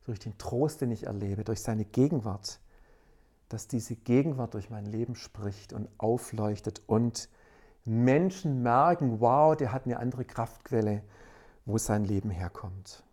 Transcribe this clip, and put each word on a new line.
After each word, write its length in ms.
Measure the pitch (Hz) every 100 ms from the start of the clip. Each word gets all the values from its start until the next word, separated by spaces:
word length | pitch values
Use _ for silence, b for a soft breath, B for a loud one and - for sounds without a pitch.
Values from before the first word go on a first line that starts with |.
| -
durch 140 | 110
den 180 | - 104
Trost, 420 | - 120 147 151
den 120 | 127
ich 160 | 113 -
erlebe, 360 | 101 101 98
durch 180 | 107 107
seine 220 | - 107
Gegenwart, 760 | 104 - 139 160 107 90 - - b b b b b b b b _
dass 180 | 110 -
diese 300 | 120 110 113
Gegenwart 560 | - 123 147 131 120
durch 160 | 110 92
mein 160 | 110 104
Leben 300 | 110 117 117
spricht 580 | - - 101 98 -
und 160 | - 107 -
aufleuchtet 840 | 110 120 - 113 107 104 - - -
und 400 | 113 120 - - b b b b b
Menschen 800 | - 113 123 139 185 185 160 131
merken, 560 | 120 120 156 175 139 113
wow, 360 | 117 131 156 156
der 180 | 131
hat 120 | 131 127
eine 140 | 120
andere 240 | 123 123
Kraftquelle, 800 | 123 - 117 - - 120 107 104 - B B B B B -
wo 120 | 110
sein 280 | - 107 101
Leben 240 | 98 110
herkommt. 760 | 87 90 - 98 95 92 - _